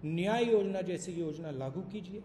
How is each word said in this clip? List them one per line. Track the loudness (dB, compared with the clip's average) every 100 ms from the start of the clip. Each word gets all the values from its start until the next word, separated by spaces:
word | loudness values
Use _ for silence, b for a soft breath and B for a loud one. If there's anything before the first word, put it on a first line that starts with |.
न्याय | 0 0 2 4
योजना | 6 6 4 0
जैसी | -2 -4 -4
योजना | -4 -2 -4 -6
लागू | -4 -4 -4
कीजिए। | -6 -8 -8 -12